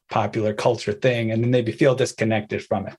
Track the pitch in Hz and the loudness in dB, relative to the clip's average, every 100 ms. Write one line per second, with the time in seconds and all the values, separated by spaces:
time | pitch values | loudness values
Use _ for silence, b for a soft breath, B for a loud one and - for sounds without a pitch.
0 | - 113 107 113 107 104 127 120 - 101 | -4 -2 -2 -2 -2 0 0 0 -4 -2
1 | 131 120 110 110 120 127 113 - 139 123 | 0 0 0 0 2 2 0 2 2 4
2 | 120 - 113 107 107 104 - 104 92 | 0 0 0 0 -2 -6 -2 -4 -4